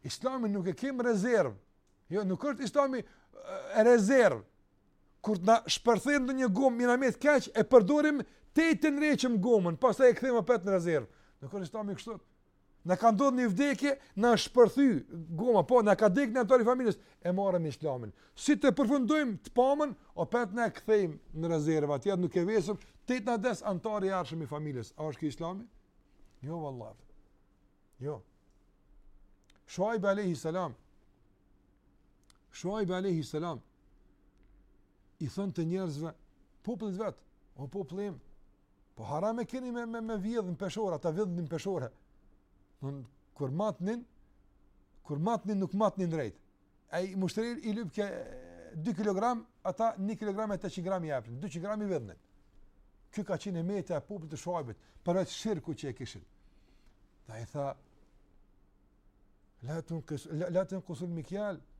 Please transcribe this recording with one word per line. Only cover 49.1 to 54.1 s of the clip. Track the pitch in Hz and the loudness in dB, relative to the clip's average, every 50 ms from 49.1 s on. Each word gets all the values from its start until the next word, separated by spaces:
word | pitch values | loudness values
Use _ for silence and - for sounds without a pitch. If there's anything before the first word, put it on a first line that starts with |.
| 196 185 214 247 247 226 226 _ _ _ _ | 0 0 0 0 0 -2 -6 _ _ _ _
ata | 190 180 - 226 226 - 185 | -6 -2 0 -2 -2 -2 -2
një | 190 202 220 - | -6 -6 -4 -4
kilogram | 220 208 190 202 220 208 208 | -4 -6 -4 -4 -4 -4 -4
e | 180 | -6
tetëqind | - 185 - - 170 | -6 -8 -8 -6 -6
gram | 185 190 185 170 | -4 -4 -4 -4
i | 156 | -4
japin, | 143 127 110 113 117 127 | -4 -4 -6 -8 -12 -10
dyqind | 160 175 139 170 165 | -10 -10 -10 -8 -8
gram | 202 214 214 208 | -6 -6 -6 -4
i | 202 | -4
vjedhin. | 180 151 117 101 82 _ _ _ _ _ _ _ _ - - - _ _ _ _ _ _ _ _ - | -4 -4 -6 -8 -16 _ _ _ _ _ _ _ _ -20 -20 -20 _ _ _ _ _ _ _ _ -10
Ky | 214 196 | -10 -6
ka | - 190 156 | -4 -6 -6
qenë | - 202 185 170 160 | -4 -6 -6 -4 -4
meta | 180 208 202 - - 180 | -4 -4 -6 -4 -4 -6
e | 147 | -6
popullit | - _ | -6 _